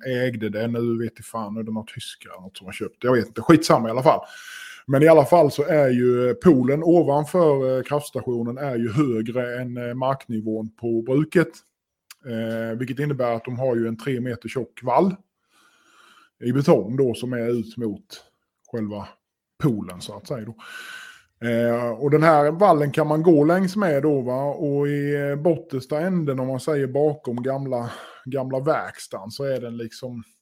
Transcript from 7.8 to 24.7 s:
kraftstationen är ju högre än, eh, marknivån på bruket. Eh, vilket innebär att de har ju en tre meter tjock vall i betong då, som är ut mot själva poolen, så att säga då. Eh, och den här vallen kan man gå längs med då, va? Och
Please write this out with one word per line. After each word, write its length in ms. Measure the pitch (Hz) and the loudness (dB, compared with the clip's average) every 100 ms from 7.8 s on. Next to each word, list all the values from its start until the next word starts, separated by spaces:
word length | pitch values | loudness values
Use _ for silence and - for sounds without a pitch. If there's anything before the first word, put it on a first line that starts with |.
kraftstationen 760 | 127 147 143 127 127 120 117 127 | -2 -4 -4 -8 -6 -4 -4 -6
är 180 | 143 123 | -6 -2
ju 160 | 117 | -2
högre 680 | 110 147 110 113 120 123 123 | 0 0 0 -2 -4 -4 -6
än, 160 | 123 123 | -8 -8
eh, 160 | 120 | -8
marknivån 760 | 127 131 135 - 110 110 110 110 - | -4 -2 -2 -4 -6 -4 -6 -8 -8
på 260 | 117 113 | -4 -4
bruket. 480 | 113 135 156 180 165 - _ _ _ _ _ - 135 | 0 0 2 2 0 -4 _ _ _ _ _ -20 -10
Eh, 520 | 113 113 113 113 113 | -6 -4 -6 -6 -6
vilket 220 | 127 123 | -6 -4
innebär 340 | 147 135 120 117 | -4 -2 -2 -2
att 100 | 127 | -6
de 140 | 123 | -4
har 160 | 131 117 | -2 0
ju 120 | 113 | -2
en 100 | 113 | -4
tre 220 | - 127 | -4 -4
meter 280 | 127 113 113 | -4 -8 -8
tjock 300 | 131 113 - | -8 -8 -8
vall 320 | 123 127 190 180 _ _ _ _ _ _ _ _ _ _ _ _ | 0 2 2 0 _ _ _ _ _ _ _ _ _ _ _ _
i 80 | 120 | -2
betong 420 | 127 139 143 98 131 | 2 4 4 4 0
då, 160 | 135 | 0
som 200 | 113 123 | -2 -6
är 140 | 123 117 | -4 -2
ut 280 | 120 110 - | -2 -4 -6
mot 460 | 113 98 - - _ _ _ _ _ | -6 -8 -12 -20 _ _ _ _ _
själva 360 | 120 107 104 98 - _ _ _ _ | -8 -6 -8 -14 -20 _ _ _ _
poolen, 380 | 156 107 90 90 | -2 -2 -6 -14
så 160 | - 104 | -16 -16
att 100 | - | -12
säga 180 | 131 107 | -12 -12
då. 100 | 110 - - - - - - _ _ 117 | -16 -18 -18 -16 -18 -20 -20 _ _ -2
Eh, 420 | 117 117 117 120 | 0 2 0 -2
och 200 | 113 143 | -2 2
den 120 | 151 | 4
här 280 | 160 151 147 | 6 6 4
vallen 400 | 160 202 160 147 | 4 6 6 2
kan 160 | - 147 | 0 0
man 160 | 156 | 4
gå 200 | 165 156 | 6 6
längs 320 | 147 180 190 196 | 6 4 0 0
med 280 | 190 143 | 0 2
då, 180 | 151 143 | 2 0
va? 220 | 123 127 | 0 -4
Och 440 | 143 - 147 | -4 -4 -2